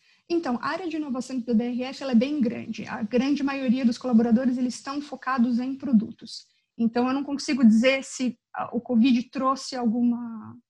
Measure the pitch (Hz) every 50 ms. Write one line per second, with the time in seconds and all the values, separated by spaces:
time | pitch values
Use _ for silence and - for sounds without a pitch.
0 | _ _ _ _ _ - 339 330 - 262 240 233 - 262 302 339 381 330 302 320
1 | 302 285 240 254 247 - 262 262 233 - 240 214 240 240 247 240 247 262 277 -
2 | 285 269 254 226 247 285 302 302 226 240 226 233 - 220 220 - - - - 247
3 | 240 208 - 240 262 277 294 285 277 277 277 277 269 254 226 262 269 233 247 -
4 | - 254 240 220 240 240 220 247 262 254 254 254 247 254 233 - - 277 277 294
5 | 285 - - - - 262 254 262 233 254 240 226 247 262 269 269 - - 269 208
6 | - - - - - - - - - _ _ _ _ _ _ - 233 226 226 247
7 | 247 254 262 277 285 285 285 285 - - 294 247 277 220 214 226 233 262 269 269
8 | 262 - - - 262 240 - _ _ _ - - - - - 240 - - 254 226
9 | 226 277 240 247 240 - - 269 262 262 269 269 - - 277 254 240 233 214 247
10 | 240 240 233 233 240 233 226 220 214 214 233 247 _